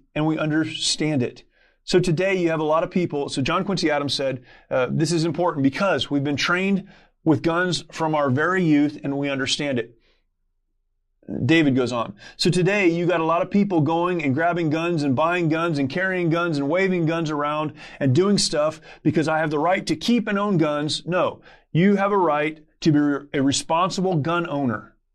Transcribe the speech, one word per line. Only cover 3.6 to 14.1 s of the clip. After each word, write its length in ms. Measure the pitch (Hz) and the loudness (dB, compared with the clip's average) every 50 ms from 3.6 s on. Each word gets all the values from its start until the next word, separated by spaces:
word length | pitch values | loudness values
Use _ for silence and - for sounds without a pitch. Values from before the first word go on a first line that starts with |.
| 277 | -2
Quincy 260 | 202 190 151 165 151 | -2 -4 -2 0 0
Adams 240 | 147 143 143 139 - | 0 0 -2 -4 -4
said, 300 | - 139 135 131 123 - - - - _ _ | -2 -2 -4 -4 -6 -10 -20 -20 -20 _ _
uh, 180 | - 131 127 123 | -2 0 0 0
"This 200 | 135 139 160 156 | 0 -2 0 0
is 140 | 175 160 160 | 0 0 0
important 380 | 170 135 - 175 170 156 147 135 | -2 -2 0 0 0 0 2 0
because 480 | 135 - - 202 196 165 131 - - | 0 0 2 0 0 0 0 -2 -2
we've 120 | 143 143 139 | -2 -2 0
been 120 | 147 147 | -2 -2
trained 480 | - - - 175 180 190 196 196 185 190 - - - _ _ _ _ _ | -2 0 0 0 0 2 0 0 -2 -2 -8 -20 -20 _ _ _ _ _
with 180 | 160 151 123 | 2 2 2
guns 420 | - 170 165 170 185 180 165 - - - | 2 0 0 0 0 -2 -2 -6 -8 -12
from 220 | - - 160 156 156 | -6 -4 -2 0 0
our 160 | 147 143 139 | 0 2 2
very 340 | 123 143 156 170 185 190 180 | 2 2 0 0 0 2 2
youth 360 | 160 151 143 147 147 147 - - | 4 4 4 4 2 -2 -6 -8
and 140 | 139 139 | -6 -4
we 100 | 139 143 | -4 -4
understand 520 | 143 139 131 131 123 - - 151 143 135 120 | -4 -2 -4 -2 -2 -2 -2 -2 -2 -2 -4
it." 180 | 110 - - _ _ _ _ _ _ _ _ _ _ _ _ _ _ _ _ _ _ _ _ _ _ _ _ _ _ - - - - | -4 -6 -12 _ _ _ _ _ _ _ _ _ _ _ _ _ _ _ _ _ _ _ _ _ _ _ _ _ _ -10 -6 -4 0
David 300 | 123 160 165 156 143 127 | 2 4 4 4 4 2
goes 160 | 131 123 113 | 2 0 0
on, 220 | 123 117 110 101 101 - - - - | -2 -4 -6 -6 -10 -14 -20 -20 -8
"So 120 | - - 185 | -2 0 0
today 380 | 165 185 170 185 202 208 190 | 2 2 2 2 2 2 2
you 180 | 170 165 170 175 | 2 2 2 0
got 140 | 165 175 160 | 0 0 0
a 60 | 160 | 2
lot 160 | 160 165 175 | 0 0 0
of 100 | 185 185 | 0 0
people 300 | - 202 202 202 185 160 | 2 2 2 2 2 0
going 420 | 147 156 165 170 170 180 | 2 2 0 0 0 0